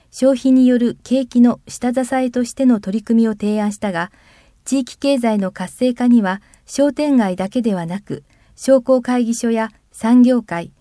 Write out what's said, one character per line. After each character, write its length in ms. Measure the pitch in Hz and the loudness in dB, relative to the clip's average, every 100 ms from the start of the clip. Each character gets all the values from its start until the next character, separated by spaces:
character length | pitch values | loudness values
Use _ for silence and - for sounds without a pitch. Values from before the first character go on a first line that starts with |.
| _ | _
消 260 | - 262 254 | 0 2 2
費 140 | 269 | 2
に 160 | 262 254 | 4 4
よ 100 | 247 | 2
る 200 | 233 - | 0 -4
景 220 | - 254 254 | -4 -4 0
気 160 | 240 | 2
の 180 | 240 - - | 2 2 -8
下 240 | - 247 | -8 -4
支 240 | 254 247 262 | -4 -4 -2
え 140 | 254 | -4
と 140 | 247 | -4
し 100 | 240 | -6
て 120 | - 262 | -2 0
の 140 | 226 | 0
取 200 | 202 214 | -2 -6
り 40 | |
組 200 | - 226 | 0 0
み 40 | 226 | 0
を 40 | |
提 280 | 214 208 214 | -2 -4 -2
案 100 | 208 | -4
し 80 | 208 | -6
た 120 | 208 | -6
が、 200 | 170 175 _ _ _ _ _ | -6 -8 _ _ _ _ _
地 180 | - 269 | -6 -4
域 160 | 247 - | -4 -4
経 200 | 277 277 | -2 0
済 220 | 233 214 | 0 -2
の 120 | 190 | -4
活 220 | - 185 | -8 -12
性 200 | - 254 | -4 -2
化 140 | 240 247 | 0 2
に 140 | 240 | 4
は 200 | 196 196 _ _ - | 2 -4 _ _ -10
商 260 | - 285 | 0 0
店 260 | 285 294 269 | 0 0 2
街 180 | 202 180 | 0 -2
だ 140 | 190 | -4
け 120 | 254 | -2
で 100 | 233 | -2
は 140 | 190 170 | -4 -4
な 120 | 190 | -8
く、 240 | - - _ _ _ - | -10 -14 _ _ _ -6
商 260 | - 269 | 2 2
工 200 | 247 262 | 4 0
会 240 | 247 247 226 | 0 -2 -2
議 100 | 233 | -2
所 160 | 233 | -2
や 200 | 226 220 _ _ | -2 -4 _ _
産 300 | - 226 247 | -6 2 4
業 220 | 247 247 | 6 2
界、 300 | 226 170 175 _ | -2 -10 -10 _